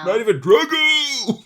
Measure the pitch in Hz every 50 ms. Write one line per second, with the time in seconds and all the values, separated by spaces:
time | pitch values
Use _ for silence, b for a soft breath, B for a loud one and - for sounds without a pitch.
0 | 160 175 202 226 233 214 190 139 131 170 202 233 320 302 320 320 311 302 302 302
1 | 294 285 277 262 - - - - _